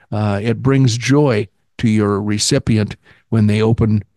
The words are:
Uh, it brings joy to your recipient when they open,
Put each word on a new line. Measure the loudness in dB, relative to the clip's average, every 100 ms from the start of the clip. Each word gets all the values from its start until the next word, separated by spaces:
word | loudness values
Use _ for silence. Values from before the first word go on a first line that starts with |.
| -8
Uh, | -4 -2 -2
it | -2 -2
brings | 0 2 2 0
joy | 0 2 2 0 -4 _ _ -4
to | 0
your | 2 0 -2
recipient | -2 -4 -2 -2 0 0 -2 -6 _ _ -4
when | 0 2
they | 2
open, | 0 0 0 -2 -4